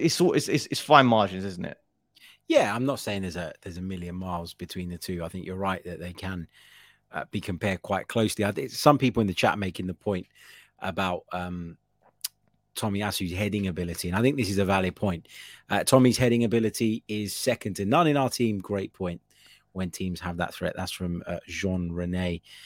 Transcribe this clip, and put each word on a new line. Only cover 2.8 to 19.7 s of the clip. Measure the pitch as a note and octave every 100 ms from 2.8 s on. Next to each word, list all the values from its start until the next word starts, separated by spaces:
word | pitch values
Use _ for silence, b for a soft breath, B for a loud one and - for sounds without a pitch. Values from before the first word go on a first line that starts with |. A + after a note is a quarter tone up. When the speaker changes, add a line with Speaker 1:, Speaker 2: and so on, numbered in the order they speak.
| C3
Speaker 2:
not | B2+
saying | - G2+
there's | F#2+ E2
a, | E2 -
there's | - E2+
a |
million | F#2 F#2 F2
miles | F2 F#2 F2 E2+
between | - F2 - F2
the | F2
two. | - F2
I | E2
think | F#2 F2+
you're | F#2
right | F#2+ F#2
that | F2 E2
they | E2+
can, | F2 F#2+ F#2 D#2+ b b b b b _
uh, | - -
be | G#2+
compared | - F2+ G#2 F#2
quite | - G2 -
closely. | A#2 A2 -
I | G2+
think | G2+ C3+
some | - D3+ D3
people | C3 A#2
in | G#2
the |
chat | F2 A2 G#2+
making | G2 - F#2
the |
point | F2 - F#2+ - B B B B B
about, | F#2+ F2+ F#2+ F2+ -
um, | F2 F2+ F2+ E2+ E2 _ _ _ _ - _ _ _ _ -
Tomiyasu's | A2+ G2+ G#2 - F#2
heading | F2+ G#2 G2+ F#2+
ability, | F2 F2 E2+ F2+
and | F#2
I |
think | B2 D3
this | G2
is | G2
a |
valid | F#2+ G2 F#2 -
point. | G#2 E2+ - B B B B
Uh, | G2+
Tommy's | - C3 B2+ A#2
heading | B2+ A#2
ability | A#2 A2+ A2 - A2+ A2+ -
is | G#2+ G#2
second | - - A#2 A2 F#2
to |
none | G2+ C#3+ E3
in | C#3+
our | C3
team. | - A#2+ G2+
Great | F#2 G2+ G2
point. | - F2+ E2+ _ b b b b